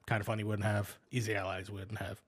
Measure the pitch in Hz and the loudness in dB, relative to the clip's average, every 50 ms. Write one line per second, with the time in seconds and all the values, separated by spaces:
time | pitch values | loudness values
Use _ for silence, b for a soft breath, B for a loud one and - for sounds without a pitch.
0 | - - 123 107 98 117 113 107 104 107 107 101 101 107 104 104 101 - - - | 0 0 2 2 2 0 0 0 0 0 0 2 4 4 4 4 2 0 -6 -14
1 | _ _ - 123 110 110 107 101 95 95 95 95 98 101 104 95 95 110 110 - | _ _ -2 0 0 2 0 0 0 -2 -2 -4 -6 -6 -8 -8 -6 -6 -6 -6
2 | - 92 113 - _ | -4 -6 -8 -10 _